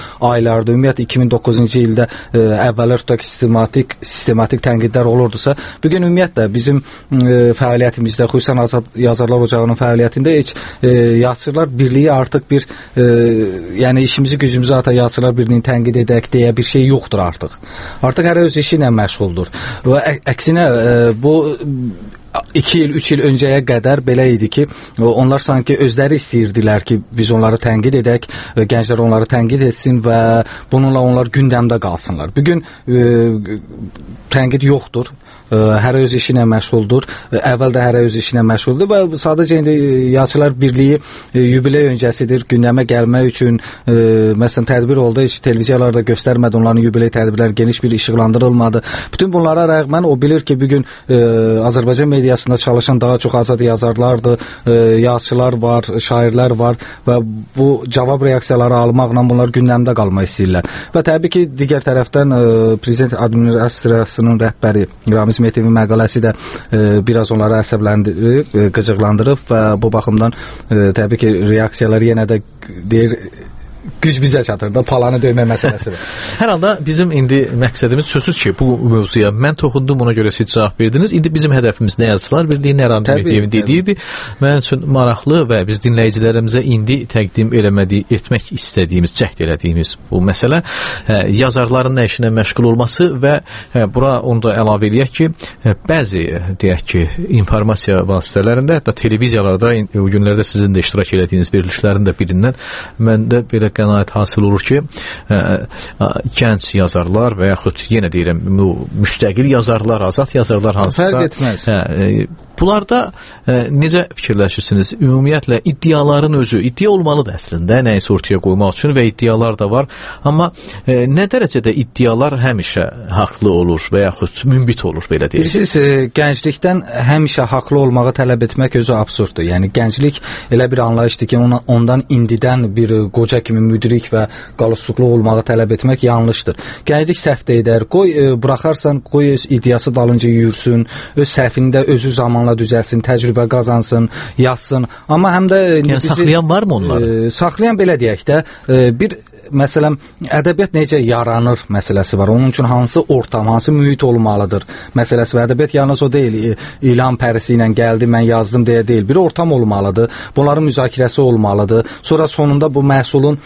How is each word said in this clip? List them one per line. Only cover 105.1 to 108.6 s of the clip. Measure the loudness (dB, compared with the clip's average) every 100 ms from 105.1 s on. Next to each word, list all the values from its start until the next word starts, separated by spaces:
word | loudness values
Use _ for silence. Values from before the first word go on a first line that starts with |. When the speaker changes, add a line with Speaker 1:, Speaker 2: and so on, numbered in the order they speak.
| -10 -2
Speaker 2:
hə, | 0 0 -2 -4 -14 -14
a, | -4 -4 -4 -6
gənc | -2 0 0 -2
yazarlar | 0 0 0 0 0 0 0
və | 0
yaxud | 0 -4 -6 -2
yenə | -2 0
deyirəm, | 0 -2 -2 0
bu | 0